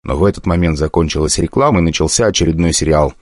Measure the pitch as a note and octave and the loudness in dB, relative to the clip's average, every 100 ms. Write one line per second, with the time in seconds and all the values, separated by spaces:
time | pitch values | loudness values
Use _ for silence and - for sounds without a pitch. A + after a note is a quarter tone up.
0 | - C2+ G2 - - F2 F2 D2 D2+ E2+ | -6 0 0 0 -2 0 0 0 -2 0
1 | D#2+ D2 D2+ - E2+ - C#3+ G2+ E2 D#2 | 0 0 -2 -2 -2 0 2 2 0 0
2 | D#2 - A2 - E2 E2 E2+ D2+ D#2 D2+ | -2 0 0 0 0 0 0 0 0 2
3 | D2 - | 0 -4